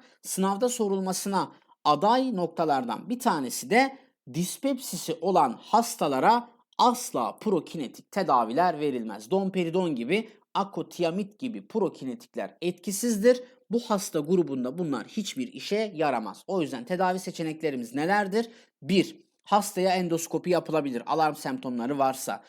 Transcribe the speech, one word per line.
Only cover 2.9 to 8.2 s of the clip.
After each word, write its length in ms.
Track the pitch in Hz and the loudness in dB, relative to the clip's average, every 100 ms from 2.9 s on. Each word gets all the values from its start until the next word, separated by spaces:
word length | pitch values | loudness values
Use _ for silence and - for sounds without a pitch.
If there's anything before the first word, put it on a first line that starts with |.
| 113 170 | -6 -6
bir 100 | 240 | -2
tanesi 500 | 233 165 123 - 123 | 0 0 -2 -6 2
de 280 | 226 269 269 _ _ - | 4 4 0 _ _ -8
dispepsisi 840 | 131 180 - 269 269 - 180 - - | -4 -4 -2 -2 -2 -6 -8 -6 -4
olan 380 | 175 180 135 113 | 2 4 4 0
hastalara 880 | - 220 226 - 165 131 165 240 240 _ _ - | 2 2 2 0 0 4 4 4 2 _ _ 4
asla 580 | 226 233 - 135 110 - | 4 4 -2 -2 -2 -2
prokinetik 760 | 214 180 - 170 117 - - | 0 0 0 -8 -8 -10 -8
tedaviler 680 | 208 | -4